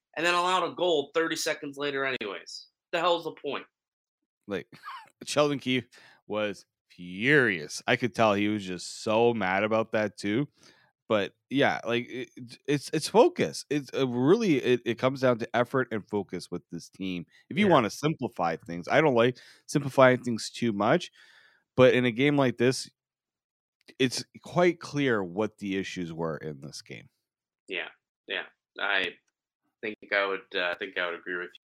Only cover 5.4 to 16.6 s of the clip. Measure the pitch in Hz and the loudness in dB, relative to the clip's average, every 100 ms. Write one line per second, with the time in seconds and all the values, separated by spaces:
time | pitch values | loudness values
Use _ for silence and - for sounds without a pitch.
5.4 | 147 143 127 127 113 - - _ - 104 | 0 0 -2 -4 -4 -14 -20 _ -8 -4
6.4 | 104 95 - _ _ - 87 90 120 147 | -4 -6 -14 _ _ -18 -14 -4 2 4
7.4 | 120 90 73 - - 123 120 - 113 101 | 4 0 -6 -6 -2 0 0 2 2 4
8.4 | 104 107 92 90 - - - 110 120 117 | 2 -2 -4 -8 -10 -8 0 4 4 2
9.4 | 92 95 107 110 110 113 107 - 101 107 | 0 0 2 0 0 -2 -2 -4 -2 -2
10.4 | 147 _ - _ _ _ - 110 95 - | -2 _ -20 _ _ _ -2 0 0 -6
11.4 | _ 135 123 85 - 120 120 113 - - | _ 2 2 2 -2 -4 -4 -10 -12 -14
12.4 | 123 - - 143 - 156 - 202 339 349 | -18 -12 -4 -4 -2 -6 2 4 4 4
13.4 | 87 71 - 147 131 113 135 120 131 214 | -4 -4 -6 -4 -4 -2 0 2 4 4
14.4 | 220 139 113 123 131 113 127 135 131 120 | 4 2 2 2 0 0 0 2 2 2
15.4 | 113 113 120 135 127 110 92 104 95 90 | 0 -2 0 0 -2 -4 -4 -6 -4 -8
16.4 | - 87 | -8 -10